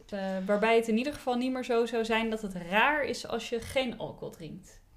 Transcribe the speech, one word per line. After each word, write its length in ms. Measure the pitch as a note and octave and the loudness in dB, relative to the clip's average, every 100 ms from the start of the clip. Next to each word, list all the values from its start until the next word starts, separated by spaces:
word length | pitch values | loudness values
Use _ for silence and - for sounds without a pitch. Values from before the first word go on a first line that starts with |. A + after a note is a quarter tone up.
| - | -10
Eh, 120 | G3+ F#3+ F#3+ F#3+ | -6 -4 -4 0
waarbij 300 | G#3 A3 A3+ | 2 6 4
het 120 | A3+ | 4
in 80 | A3+ | 2
ieder 160 | C#4 | 0
geval 220 | C#4+ C4 | -4 -2
niet 180 | A#3+ B3+ | 0 0
meer 120 | C4 | -2
zo 220 | B3 A#3+ A#3 | 0 2 2
zou 180 | A#3+ | 0
zijn 260 | A3 A3+ A3+ | 0 0 0
dat 120 | G#3+ | -4
het 120 | G3 | -6
raar 500 | F#3 F3 G#3 C4 D4+ | -8 0 4 4 4
is 220 | C4+ A#3+ - | 0 -4 -4
als 220 | A#3 - | -6 -4
je 120 | A3+ | -6
geen 380 | - C4+ B3+ - | -2 -2 -2 -4
alcohol 320 | C#3+ - C#3+ | -8 -8 -12
drinkt? 500 | - D3+ E3+ - - - | -12 -14 -14 -18 -20 -20